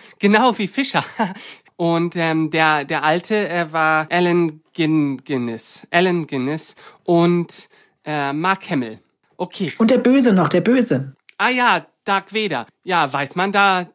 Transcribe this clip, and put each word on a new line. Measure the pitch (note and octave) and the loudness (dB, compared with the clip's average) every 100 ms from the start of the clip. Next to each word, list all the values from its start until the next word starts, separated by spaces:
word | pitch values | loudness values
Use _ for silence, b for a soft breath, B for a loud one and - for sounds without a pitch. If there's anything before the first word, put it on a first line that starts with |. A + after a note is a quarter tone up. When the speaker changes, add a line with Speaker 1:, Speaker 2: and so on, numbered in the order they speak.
| B _ | B _
Speaker 1:
Genau | G3+ G#3+ B3+ G#3+ | 2 4 4 2
wie | G3 | -4
Fischer. | - C4+ D#3+ - - | -4 -2 -2 -4 -4
<laughs> | G3+ F#3+ B B B - | -4 -4 B B B -4
Und, | E3+ E3 F3 E3+ | -2 0 -2 -2
ähm, | E3 D#3+ D#3 | -2 0 0
der, | D#3+ D#3+ D3+ | 2 2 0
der | C#3+ D#3 D3+ | -2 -2 0
Alte, | E3+ - G#3+ F#3 | 0 0 -2 -2
äh, | F3 E3 | -4 -4
war | D#3+ D#3 D#3 D#3 | 0 0 0 0
Allen | F3 F3 F3 E3+ D3+ _ | 0 2 2 0 -4 _
Gin-, | - D#3 D#3 C#3+ C3 | -4 0 2 0 -4
Guinness. | - C3 A#2+ A2+ - - - | -6 -4 -4 -8 -12 -16 -4
Allen | E3+ F#3 F3 D3 | 0 2 0 -2
Guinness | C#3 B2+ D#3 - - B B - | -4 -4 -6 -8 -18 B B 0
und, | E3+ E3+ F3 E3 - - b b b | 2 4 2 -2 -10 -18 b b b
äh, | - D3+ C#3 | -8 -4 -4
Mark | D3 F3+ G3 - | -2 -2 -4 -4
Hamill. | D3+ A#2 A2 _ _ _ - | -4 -4 -12 _ _ _ -10
Okay. | F3 - F3 - | -10 -6 -8 0
Speaker 2:
Und | A3 | 2
der | B3+ | 4
Böse | A#3+ C4+ A#3+ | 4 4 4
noch, | F#3 D#3 | 4 4
der | F#3 | 2
Böse. | F3+ B3+ A#3+ C3 C3+ - - _ | 2 2 2 -2 -4 -14 -20 _
Speaker 1:
Ah | G#3+ | -2
ja, | B3+ B3 F3+ - _ | 2 2 2 -2 _
Darth | - G3 F#3+ | -4 -4 -2
Vader. | A3 G#3+ C3+ A2 _ | -4 -2 -4 -8 _
Ja, | F3 F3+ C#3+ | -4 0 0
weiß | C#3 C#3 F3 | -2 -6 -2
man | G3 | -2
da | G3+ G3 F#3 F3 | 2 2 2 -2